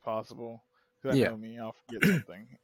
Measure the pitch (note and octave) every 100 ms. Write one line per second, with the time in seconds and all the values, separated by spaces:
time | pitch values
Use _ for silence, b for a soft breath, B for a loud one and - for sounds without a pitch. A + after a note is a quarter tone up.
0 | - A2 G#2+ A2+ A#2 A#2 _ _ _ _
1 | C3+ C3 G#2+ A2 A2 A#2 A2+ - - A2+
2 | G3 F3+ G#2+ F2+ A#2+ -